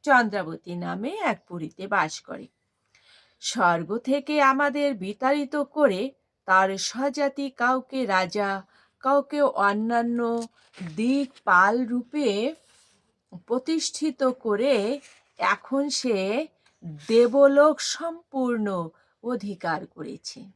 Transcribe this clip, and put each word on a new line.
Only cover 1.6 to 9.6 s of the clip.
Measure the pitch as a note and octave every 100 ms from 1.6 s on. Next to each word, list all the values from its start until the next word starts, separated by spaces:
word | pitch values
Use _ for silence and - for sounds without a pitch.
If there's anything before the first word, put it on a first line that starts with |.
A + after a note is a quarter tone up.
| D#3 - G3
বাস | G3+ D#3+ -
করে। | - - - _ _ _ _ _ _ - _ _
"স্বর্গ | - A#3 F3 E3+ D#3+ A3
থেকে | B3+ C#4+ C#4 D4+
আমাদের | C#4 C4+ C#4+ C#4 C#4+
বিতাড়িত | A#3 F#3+ G3+ C4 D4 C#4 D4
করে | C#4 - C#4+ F#3+ C4 - _ _
তার | - F#3+ F#3+ F#3+
স্বজাতি | - A3+ C#4 C4+ C#4+ C#4 C#4
কাউকে | B3+ A#3+ C4 C4 C4+ A#3+
রাজা, | F#3+ F#3 G#3 G3+ G3 F#3+ _ _ _
কাউকে | C4 C#4+ C#4+ D4
অন্যান্য | C#4+ -